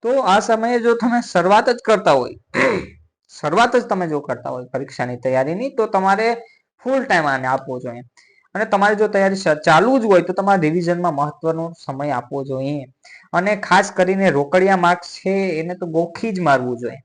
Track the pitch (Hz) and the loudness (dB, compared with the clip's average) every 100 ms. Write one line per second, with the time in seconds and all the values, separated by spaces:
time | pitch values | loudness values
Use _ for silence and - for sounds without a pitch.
0 | 220 269 214 196 214 220 226 247 226 233 | 0 0 4 2 4 0 2 0 2 2
1 | 233 240 240 185 175 208 220 240 - 214 | 2 0 0 0 4 4 4 -2 2 2
2 | 190 143 120 - _ - 269 220 - - | 4 2 2 -8 _ -2 0 0 -6 -18
3 | _ _ _ - 151 175 247 247 240 196 | _ _ _ -8 -2 2 4 2 0 -2
4 | 175 147 - 123 139 127 123 135 139 - | -2 -4 -4 -6 -6 -8 -6 -8 -8 -6
5 | 127 123 131 131 135 175 262 269 220 196 | -6 -4 0 0 0 -2 -6 -2 -2 0
6 | 190 196 226 233 - _ _ _ - 269 | 2 2 0 -2 -8 _ _ _ -4 -2
7 | 262 185 151 131 127 131 135 127 127 120 | 0 0 0 -2 -2 -4 -4 -10 -10 -12
8 | 123 _ _ _ _ 190 214 202 202 208 | -16 _ _ _ _ -6 -2 2 2 2
9 | 214 202 196 196 180 151 160 160 208 262 | 0 2 0 0 -2 0 4 4 4 2
10 | 226 185 170 180 196 196 151 170 170 175 | 4 4 2 -4 2 2 2 0 -2 -2
11 | 175 143 147 - 160 160 165 170 - 135 | -2 -2 -4 -4 -4 -4 -6 -10 -12 -8
12 | 147 131 120 143 139 131 135 147 131 _ | -4 -4 -4 -8 -6 -6 -6 -6 -10 _
13 | _ - _ 170 190 208 - 180 196 - | _ -20 _ -2 -2 -4 2 2 2 0
14 | 185 190 190 143 143 185 190 190 175 180 | 0 2 2 2 2 2 2 2 2 0
15 | - - 196 196 190 160 165 180 175 160 | -4 -8 -4 -2 -2 -4 -6 -8 -4 -2
16 | 170 - 226 190 165 135 123 120 120 139 | -2 -4 -6 -2 2 2 2 -4 -8 -10